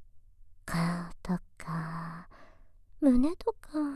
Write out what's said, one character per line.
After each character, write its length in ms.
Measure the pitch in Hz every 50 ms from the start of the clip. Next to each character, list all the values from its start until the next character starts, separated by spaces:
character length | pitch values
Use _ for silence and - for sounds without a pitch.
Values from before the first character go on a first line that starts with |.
| - - - - - - - - - - - - -
顔 480 | - 170 170 170 170 175 175 175 170 - -
と 180 | - - 180 - - - - -
か、 720 | - 165 160 165 160 160 165 165 165 165 165 170 175 - - - - - - - - - - - - - - -
胸 340 | 302 269 247 247 254 320 359
と 160 | - - 466 -
か、 140 | - - - - 302 294 285 277